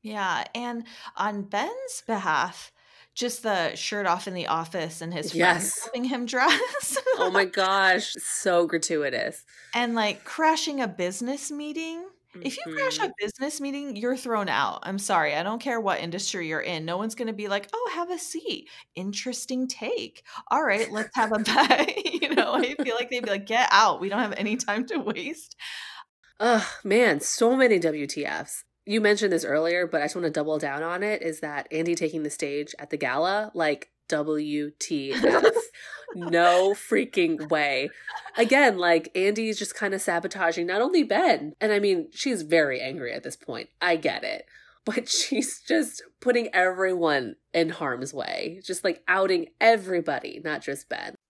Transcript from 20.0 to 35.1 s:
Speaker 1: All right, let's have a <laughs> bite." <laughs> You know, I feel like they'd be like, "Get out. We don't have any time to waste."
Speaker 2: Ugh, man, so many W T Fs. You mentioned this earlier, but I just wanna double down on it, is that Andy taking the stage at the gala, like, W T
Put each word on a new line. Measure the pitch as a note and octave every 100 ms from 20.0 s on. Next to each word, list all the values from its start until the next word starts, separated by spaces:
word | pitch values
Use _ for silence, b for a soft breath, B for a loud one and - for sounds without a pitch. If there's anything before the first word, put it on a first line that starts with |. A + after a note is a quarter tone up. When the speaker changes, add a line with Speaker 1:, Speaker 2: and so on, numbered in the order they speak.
| - - B B -
Speaker 1:
All | C#4
right, | D4 G3+ A3+
let's | G#3 G#3+ -
have | A3
a | G#3+
<laughs> |
bite." | G#3+ A3 D4 C4+ F#4 - - D#4 D4
<laughs> | C4+
You |
know, | A3 -
I | B3+ C#4+
feel | C4+ A#3
like | B3
they'd | B3
be | A#3
like, | G3+ G3+
"Get | A3+ B3+
out. | G3 G#3+ D3
We | F#3+
don't | G#3
have | A3 -
any | G#3 G#3
time | - G#3 B3+
to | E4+
waste." | G#3 - A3 E4 - - B B B B - _ b _
Speaker 2:
Ugh, | A3+ A3+ B B
man, | G3+ G#3+ A#3 D3
so | - - A3+ C4
many | B3 F#3+
W | E3 D3+ C#3
T | - C#3+
Fs. | E3 D#3+ - - _ -
You | A3
mentioned | G#3 G3+ G#3
this | E3 -
earlier, | D3 E3 F3 E3+
but | D#3+
I | D3
just | F3+
wanna | E3+
double | D#3 D3+ D#3
down | D3+ C#3
on | E3 F3+
it, | G#3 G#3+
is | E3 D#3
that | D3+ D3 -
Andy | D#3+ E3 E3+
taking | D#3+ D#3+
the | D3+
stage | - C#3+ C#3+ D3 -
at | C#3+
the | D3+
gala, | C3+ C3 F3 G3+ G#3+
like, | F3 D#3 C#3 - _ -
W | D3+ D3+ D3+ D3+ D3 D3 _
T | - D3+ C3+